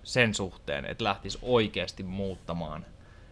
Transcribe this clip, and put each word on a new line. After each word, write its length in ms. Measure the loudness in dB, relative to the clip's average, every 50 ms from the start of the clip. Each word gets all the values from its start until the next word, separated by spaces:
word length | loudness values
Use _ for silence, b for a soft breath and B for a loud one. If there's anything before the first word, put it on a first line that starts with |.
| -12
sen 300 | 0 4 6 6 6 4
suhteen, 520 | 0 -2 -4 -4 -10 -6 -4 -4 -4 -2
että 180 | -6 -4 -2 0
lähtisi 360 | 0 0 0 -4 -8 -8 -6
oikeasti 640 | 0 6 6 6 6 6 2 -2 -4 -4 -4 -8 -8
muuttamaan 840 | -6 -4 -2 -2 -4 -4 -6 -6 -4 -4 -4 -4 -4 -6 -8 -10 -12 -16 b b b b b b b